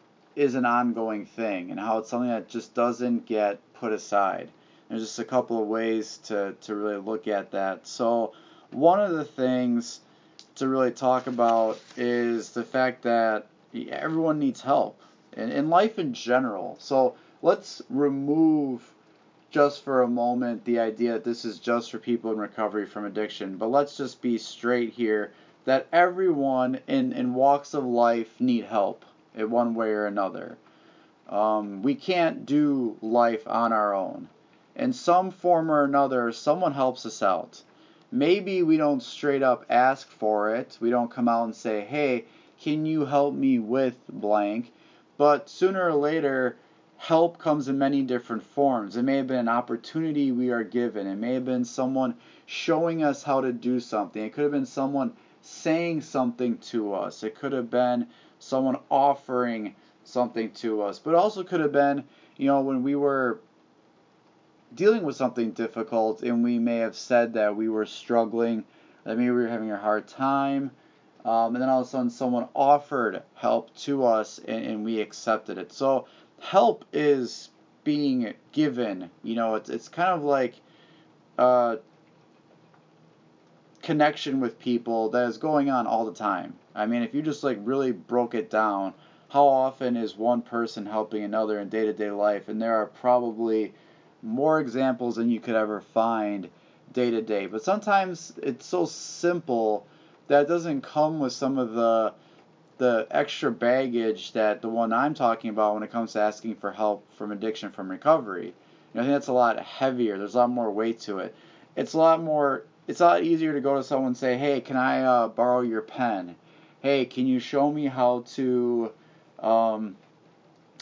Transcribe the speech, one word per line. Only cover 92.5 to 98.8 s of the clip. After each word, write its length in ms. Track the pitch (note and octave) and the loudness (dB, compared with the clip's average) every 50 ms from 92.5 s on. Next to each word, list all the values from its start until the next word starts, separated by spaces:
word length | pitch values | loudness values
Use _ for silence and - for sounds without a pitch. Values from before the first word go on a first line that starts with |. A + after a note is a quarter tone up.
| G#2+ A2 | -6 -4
there 160 | A2+ A#2 A2+ | -2 0 0
are 100 | A2 G#2 | 0 0
probably 880 | G#2 - - - B2 B2 B2 A#2+ A2+ G#2+ A2 A#2 A2+ A2 A2 G#2+ F#2+ - - - - - _ _ _ _ _ - | -2 -6 -2 2 4 4 4 2 0 -4 -2 -2 0 0 0 0 -2 -6 -14 -20 -20 -20 _ _ _ _ _ -10
more 380 | A2 A2+ C3 C#3+ D#3+ D#3 D#3 | -6 -2 0 2 2 2 2
examples 560 | D3 A#2+ A2+ C3 C3 C3 B2 A#2+ B2 A#2+ G#2 | 0 -2 -2 -2 0 0 0 -2 -2 -4 -2
than 140 | A2+ A#2 A#2+ | 0 0 0
you 100 | A#2 G#2+ | 0 -2
could 140 | - A#2+ A2 | -2 -2 0
ever 260 | A2 G#2+ G#2+ G#2+ G2 | 0 0 0 -2 -6
find 680 | - - - A2+ A2+ A#2 A#2 A2 G#2+ G#2 G#2 G2 F2+ E2+ - _ _ _ _ _ _ - - | -8 -4 0 0 0 2 0 -2 -2 -2 -4 -6 -8 -12 -14 _ _ _ _ _ _ -8 -2
day 180 | B2+ B2 A#2+ | 0 0 0
to 120 | A2+ A2 A2 | 0 0 -2
day. 240 | A2 G#2+ G2+ F#2+ | -2 -2 -2 -2
But 180 | F#2 G#2+ C#3+ - | -4 -6 -4 -2
sometimes 680 | F3+ G3+ G#3 - G#3 G3 G3 F#3+ F#3 F3 D#3+ - - - - - | -2 -2 -2 0 2 2 2 2 0 -4 -10 -12 -16 -14 -8 -6
it's 240 | C#3 B2+ - - | -6 -6 -6 -6
so 180 | - F3+ F3+ | -4 -2 -2